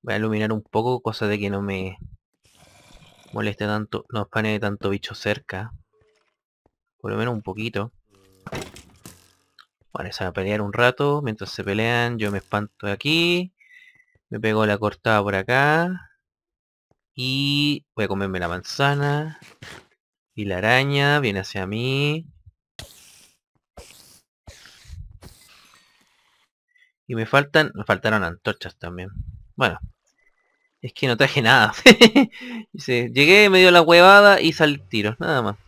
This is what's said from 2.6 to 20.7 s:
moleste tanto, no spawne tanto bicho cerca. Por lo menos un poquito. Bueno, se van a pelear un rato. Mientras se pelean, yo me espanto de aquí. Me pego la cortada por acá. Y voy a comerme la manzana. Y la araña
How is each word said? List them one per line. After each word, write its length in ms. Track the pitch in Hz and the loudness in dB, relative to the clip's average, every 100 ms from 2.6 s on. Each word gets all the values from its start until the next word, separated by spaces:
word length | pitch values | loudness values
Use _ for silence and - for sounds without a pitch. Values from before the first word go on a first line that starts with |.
| _ _ _ - - _ _ | _ _ _ -20 -20 _ _
moleste 320 | 107 107 104 104 | -8 -6 -6 -6
tanto, 400 | 107 107 - - | -6 -6 -10 -8
no 140 | 110 | -10
spawne 340 | 101 110 110 107 | -6 -4 -4 -4
tanto 320 | 104 101 98 | -4 -6 -6
bicho 240 | 101 - - | -6 -8 -10
cerca. 580 | 104 104 - 92 113 - _ _ _ _ _ _ _ _ _ _ _ _ | -6 -6 -8 -12 -12 -16 _ _ _ _ _ _ _ _ _ _ _ _
Por 100 | - | -10
lo 60 | 107 | -6
menos 160 | 117 | -6
un 80 | 113 | -8
poquito. 500 | 107 104 113 101 110 _ _ _ _ _ - - - - - _ - - _ _ _ _ _ _ _ | -10 -10 -8 -8 -10 _ _ _ _ _ -14 -14 -14 -20 -20 _ -20 -20 _ _ _ _ _ _ _
Bueno, 180 | - 87 | -14 -12
se 100 | - | -10
van 60 | 92 | -10
a 40 | |
pelear 280 | 90 95 104 | -6 -6 -4
un 100 | 101 | -6
rato. 500 | 113 123 123 143 147 | 0 0 0 -4 -2
Mientras 300 | 139 107 98 | -6 -8 -12
se 100 | - 98 | -10 -6
pelean, 520 | 101 113 120 120 120 | -2 -2 -2 -2 -4
yo 120 | 104 | -6
me 60 | 101 | -6
espanto 500 | - 104 104 _ 104 | -6 -6 -6 _ -8
de 60 | |
aquí. 600 | 101 143 165 170 175 180 _ _ - _ _ _ _ _ | -6 -2 0 0 -2 -4 _ _ -20 _ _ _ _ _
Me 100 | 113 | -6
pego 260 | 110 110 107 | -2 0 0
la 120 | 101 | 0
cortada 440 | 104 - - 107 | -2 -4 0 0
por 140 | 101 98 | 0 -4
acá. 760 | 95 127 143 156 175 185 - _ _ _ _ _ _ _ _ _ _ | -2 0 2 0 -2 -6 -14 _ _ _ _ _ _ _ _ _ _
Y 720 | - 127 135 139 143 147 143 _ | -10 -6 -2 -2 0 0 -2 _
voy 120 | - 101 | -6 -4
a 20 | |
comerme 320 | 98 98 92 | -4 -4 -4
la 80 | 87 | -6
manzana. 920 | 87 - - 139 143 143 147 156 151 - _ - - _ _ _ _ _ - | -8 -10 -2 0 0 -2 -4 -6 -12 -20 _ -20 -20 _ _ _ _ _ -10
Y 100 | 101 | -8
la 140 | 90 | -2
araña 600 | 107 | 2